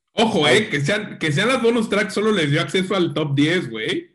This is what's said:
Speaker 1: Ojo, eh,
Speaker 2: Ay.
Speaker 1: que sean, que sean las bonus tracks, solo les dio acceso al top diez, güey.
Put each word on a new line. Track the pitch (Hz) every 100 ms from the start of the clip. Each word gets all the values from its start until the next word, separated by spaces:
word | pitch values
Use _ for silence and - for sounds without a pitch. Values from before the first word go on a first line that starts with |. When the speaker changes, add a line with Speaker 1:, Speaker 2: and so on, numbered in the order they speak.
| _ -
Speaker 1:
Ojo, | 226 185 151
eh, |
Speaker 2:
Ay. | 202 220
Speaker 1:
que | 143
sean, | 143 208 208 -
que | 160
sean | 147 220
las | 262
bonus | 226 247 233
tracks, | 202 208
solo | 214 220
les | 202 147
dio | 151
acceso | 175 190 185
al | 196 170
top | 143 151
diez, | 139 151 185 131
güey. | 113 123 302 -